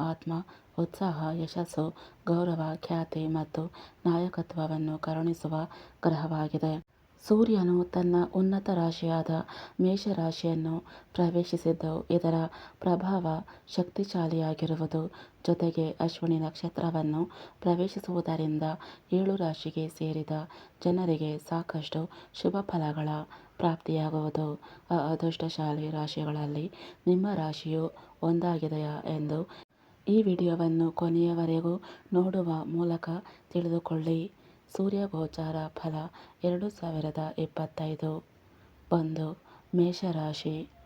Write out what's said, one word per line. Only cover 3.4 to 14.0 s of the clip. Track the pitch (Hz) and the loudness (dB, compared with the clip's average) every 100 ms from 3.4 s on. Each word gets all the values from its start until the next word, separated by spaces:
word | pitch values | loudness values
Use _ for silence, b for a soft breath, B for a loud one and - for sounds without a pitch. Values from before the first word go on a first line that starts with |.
| 151 - 165 B B B | -2 -4 -6 B B B
ನಾಯಕತ್ವವನ್ನು | 175 170 180 - 165 170 156 156 156 156 | 2 2 2 -2 -6 -2 -2 -2 -2 -4
ಕರುಣಿಸುವ | - 160 170 165 156 156 165 B B B | -4 -2 0 -2 -2 -2 -4 B B B
ಗ್ರಹವಾಗಿದೆ. | 165 156 160 156 156 156 160 156 - _ _ - | 0 2 0 -2 0 0 0 -2 -6 _ _ -6
ಸೂರ್ಯನು | - 214 226 214 180 180 180 | 4 6 6 6 6 4 2
ತನ್ನ | 180 180 175 175 190 | 2 4 4 4 2
ಉನ್ನತ | 190 196 196 | 2 2 2
ರಾಶಿಯಾದ | 180 165 165 165 165 160 160 - B B B | 2 2 0 0 0 0 -2 -4 B B B
ಮೇಷರಾಶಿಯನ್ನು | 185 196 208 196 165 165 170 165 160 165 - B B | 2 2 0 0 0 0 0 0 0 -4 -6 B B
ಪ್ರವೇಶಿಸಿದ್ದು | - 175 175 175 170 165 165 160 160 - | 2 4 4 2 2 2 2 0 -2 2
ಇದರ | 170 165 165 160 B B B | 2 4 2 0 B B B
ಪ್ರಭಾವ | 185 196 185 196 165 160 - B B | 0 2 2 0 0 -2 -6 B B
ಶಕ್ತಿಶಾಲಿಯಾಗಿರುವುದು. | - 180 - | -2 -2 -2